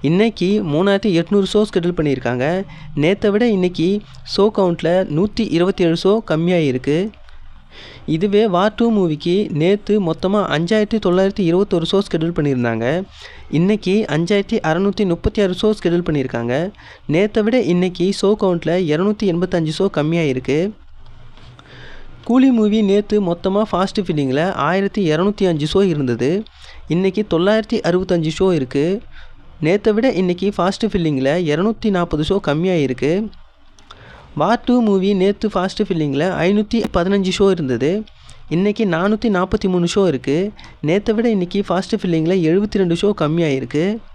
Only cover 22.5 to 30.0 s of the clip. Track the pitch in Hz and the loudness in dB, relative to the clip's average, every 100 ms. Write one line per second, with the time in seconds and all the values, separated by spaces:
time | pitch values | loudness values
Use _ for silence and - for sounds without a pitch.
22.5 | 240 214 214 202 202 208 214 185 170 190 | 4 4 2 4 2 2 0 0 -2 0
23.5 | 196 220 175 190 - 185 156 135 135 175 | 0 0 0 0 -2 -2 -2 0 0 -2
24.5 | - 143 185 196 208 175 151 196 208 190 | 0 0 0 0 -2 0 2 0 0 0
25.5 | 156 151 190 196 151 131 117 123 185 220 | 0 0 2 2 0 -2 0 0 -2 -6
26.5 | - - - - 160 190 185 208 160 185 | -16 -20 -18 -4 0 0 -2 -2 0 2
27.5 | 220 220 226 - 185 185 175 160 156 190 | 2 0 -2 0 0 0 0 0 0 0
28.5 | 170 127 139 156 202 - - - - - | 0 0 0 0 -2 -8 -20 -20 -20 -20
29.5 | - 156 202 220 214 | -4 0 2 2 2